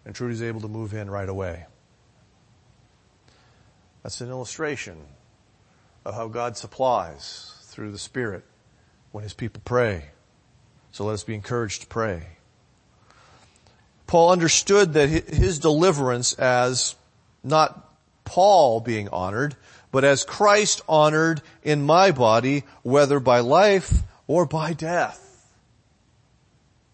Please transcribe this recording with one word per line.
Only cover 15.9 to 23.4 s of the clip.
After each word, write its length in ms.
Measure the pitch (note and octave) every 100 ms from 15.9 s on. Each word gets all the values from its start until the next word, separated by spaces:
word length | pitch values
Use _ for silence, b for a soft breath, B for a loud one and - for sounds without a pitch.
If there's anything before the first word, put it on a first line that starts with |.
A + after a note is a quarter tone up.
| D3 C3 A#2+ A#2+
as 600 | - C3 B2 B2 B2+ - - _ _ _ _
not 500 | B2+ D#3 D3+ - - _ _ _
Paul 560 | - - G3 F#3+ C#3 A2+
being 280 | A#2 A2 G2+
honored, 480 | E2+ F#2 G#2 D3 C#3 b b b
but 140 | C3+
as 200 | C#3 C#3
Christ 580 | - - G#3 G#3 G#3 - -
honored 540 | D#3 D3+ D#3 D#3+ D#3+ b b
in 180 | - D3+
my 300 | C#3+ E3 G3
body, 500 | C3+ A#2 A2+ B2+ C#3+ B B
whether 360 | - C#3 C#3+ C#3+
by 220 | B2+ B2